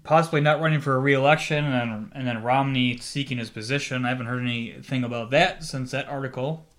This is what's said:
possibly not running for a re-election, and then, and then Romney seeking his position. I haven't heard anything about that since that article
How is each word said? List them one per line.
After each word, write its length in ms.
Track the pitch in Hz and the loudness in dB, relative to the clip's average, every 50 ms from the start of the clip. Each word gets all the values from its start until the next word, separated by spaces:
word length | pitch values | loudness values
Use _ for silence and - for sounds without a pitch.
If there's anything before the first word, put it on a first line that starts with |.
| - | 0
possibly 380 | - 151 165 165 165 165 147 | 4 4 4 4 4 2 2
not 180 | 147 151 151 143 | 4 4 4 4
running 220 | 160 156 156 147 | 2 2 2 2
for 140 | - 143 131 | 2 2 2
a 40 | 131 | 2
re-election, 640 | 135 139 139 135 135 143 156 156 - - 156 147 147 | 4 4 4 6 6 6 4 4 2 0 0 0 0
and 100 | 143 131 | 0 0
then, 380 | 123 120 117 110 107 107 - - | 0 0 -2 -4 -6 -8 -10 -8
and 140 | 143 127 | -6 -4
then 160 | 123 120 110 110 | -4 -4 -2 0
Romney 540 | 120 131 139 139 135 135 131 127 123 120 | 2 2 2 2 2 2 2 2 2 0
seeking 400 | 120 - - - 143 135 139 135 | -2 -8 -8 -6 -6 -6 -4 -4
his 120 | 123 113 107 | -6 -6 -6
position. 540 | - 113 107 117 139 143 143 - 131 127 127 | -8 -10 -4 -2 -2 -2 -2 -4 -4 -2 -2
I 40 | 123 | -2
haven't 160 | 127 127 117 | -2 -2 -4
heard 180 | 117 123 123 123 | -4 -4 -2 -2
anything 640 | 123 120 117 117 110 - 131 - - 139 127 123 | -2 -2 -2 -4 -8 -10 -14 -8 -4 -2 -2 -2
about 240 | 120 123 117 113 113 | -2 -4 -6 -4 2
that 320 | 131 156 180 180 - - 160 | 4 4 4 4 0 -4 -10
since 280 | - - 131 127 123 | -8 -6 -6 -6 -4
that 180 | - 135 135 - | -6 -6 -6 -6
article 580 | 143 139 135 127 - 127 127 143 160 160 - _ _ | -8 -6 -6 -6 -6 -4 -4 -4 -4 -6 -10 _ _